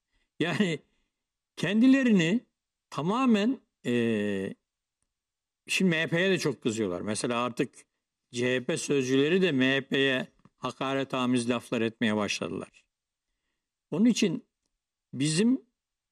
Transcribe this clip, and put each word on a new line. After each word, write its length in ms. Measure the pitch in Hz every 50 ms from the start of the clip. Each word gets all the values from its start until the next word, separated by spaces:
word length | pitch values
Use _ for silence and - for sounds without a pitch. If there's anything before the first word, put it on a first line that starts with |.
| _ _ _ _ _ _ _ -
Yani 400 | 147 175 156 - 208 170 156 - - _ _ _ _ _ _ _ _ _ _ _ _ _ _
kendilerini 840 | - - 165 202 226 247 262 262 277 254 247 214 185 160 165 214 254 - _ _ _ _ _ _ _ _ _
tamamen, 680 | - - 147 180 214 254 269 247 220 202 202 240 262 - _ _ _ _ -
e, 680 | 127 120 120 117 117 110 107 104 104 101 95 95 101 - - _ _ _ _ _ _ _ _ _ _ _ _ _ _ _ _ _ _ _ _ _ -
şimdi 220 | - - 190 185
M 120 | 160 160
H 60 | 165 131
P'ye 220 | 165 170 185 196
de 100 | 185 165
çok 220 | - 151 123 -
kızıyorlar. 400 | - 123 107 110 107 92 87 90
Mesela 420 | 95 104 107 - - 123 120 117 123
artık 300 | 123 120 - 143 - - - - _ _ _ _ _ _ _ _ _
C 240 | - 120 123 127 127
H 80 | 127 127
P 140 | - 165 143
sözcüleri 640 | - - 147 139 127 127 135 135 139 156 180 196
de 100 | 185 175
M 260 | 143 127 131 131 135 139
H 40 |
P'ye 460 | 131 - 151 139 139 135 127 127 - - _ _ - _ _ _
hakaretamiz 920 | - 123 - - 139 135 135 135 135 135 - 131 127 123 127 123 117 120
laflar 320 | 123 117 - - 131 117
etmeye 340 | 113 113 - - 120 107 107
başladılar. 720 | 107 101 98 - - - 87 95 98 - - _ _ _ _ _ _ _ _ _ _ _ _ _ _ _ _ _ _ _ _ _ _ _ _
Onun 140 | 147 170 220
için 380 | 247 202 - 233 175 156 - - _ _ _ _ _ _ _ _ _ _ _ _ _ -
bizim 480 | 127 139 156 156 170 220 240 262 339 - _ _ _ _ _ _ _ _ _